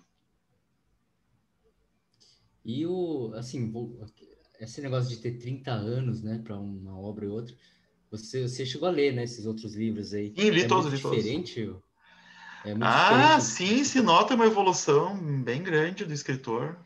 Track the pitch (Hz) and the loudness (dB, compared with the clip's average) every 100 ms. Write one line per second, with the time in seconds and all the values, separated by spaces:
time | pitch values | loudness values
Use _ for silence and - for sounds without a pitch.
0 | _ _ _ _ _ _ _ _ _ _ | _ _ _ _ _ _ _ _ _ _
1 | _ _ _ _ _ _ _ _ _ _ | _ _ _ _ _ _ _ _ _ _
2 | _ _ _ _ _ _ - 127 165 185 | _ _ _ _ _ _ -10 -6 -4 -4
3 | 175 147 113 110 123 147 110 110 120 - | -4 -4 -6 -8 -10 -6 -6 -6 -10 -12
4 | 110 _ - _ _ - 117 - 139 127 | -18 _ -20 _ _ -18 -16 -10 -4 -2
5 | 120 117 120 120 123 135 - 117 104 123 | -2 -4 -8 -8 -8 -8 -6 -4 -2 -2
6 | 127 104 107 113 110 101 101 98 95 95 | -2 -4 -6 -8 -8 -10 -10 -10 -12 -12
7 | 98 107 101 104 123 - _ _ _ _ | -10 -8 -6 -6 -10 -16 _ _ _ _
8 | _ 110 - 131 123 123 131 135 170 165 | _ -14 -10 -6 -6 -4 -6 -2 -2 2
9 | 143 123 120 120 107 110 110 101 110 104 | 2 2 -4 -8 -8 -8 -8 -4 -4 -4
10 | 95 104 104 - 214 165 - 185 151 135 | -6 -6 -6 2 4 4 4 4 2 -2
11 | 139 123 107 143 180 - 104 92 _ _ | -2 -2 -2 -4 -6 -8 -8 -10 _ _
12 | _ - - - - - 104 104 107 127 | _ -20 -20 -20 -20 -14 -8 0 4 6
13 | 180 233 294 311 - - 185 233 285 269 | 8 8 8 6 4 -2 2 2 2 2
14 | 214 170 214 247 220 214 190 170 - 147 | 6 6 6 6 6 6 4 2 4 4
15 | 175 202 160 139 120 123 185 160 160 190 | 4 -2 -4 -2 -2 -2 0 0 0 -2
16 | 196 147 - 131 131 113 143 170 | -8 -8 -4 -6 -4 -4 -4 -10